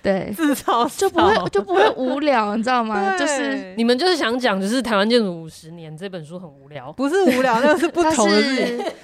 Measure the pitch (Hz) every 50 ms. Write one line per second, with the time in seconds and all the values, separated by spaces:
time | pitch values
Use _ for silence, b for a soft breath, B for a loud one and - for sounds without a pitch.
0 | - 202 190 190 - - 208 330 320 285 269 - - - 269 233 240 294 - -
1 | 392 370 349 339 - 392 440 440 - - - 392 - 403 359 370 415 440 - -
2 | 262 254 262 285 302 294 269 233 214 208 208 226 214 247 254 247 226 220 214 202
3 | 196 381 381 370 - 302 285 262 - 277 269 269 - 185 185 214 233 233 247 254
4 | 330 370 359 277 311 226 233 254 247 233 196 190 190 202 233 262 226 233 220 196
5 | 202 220 240 247 220 190 175 165 165 160 - - - 160 165 170 160 156 156 156
6 | 190 202 185 175 151 143 175 180 190 156 139 139 135 143 147 139 123 139 156 -
7 | 262 277 330 403 381 311 247 247 262 254 226 226 262 302 294 - 311 320 - 339
8 | 339 311 320 262 214 202 202 208 - 277 262 240 - 247 240 240 - 359 - -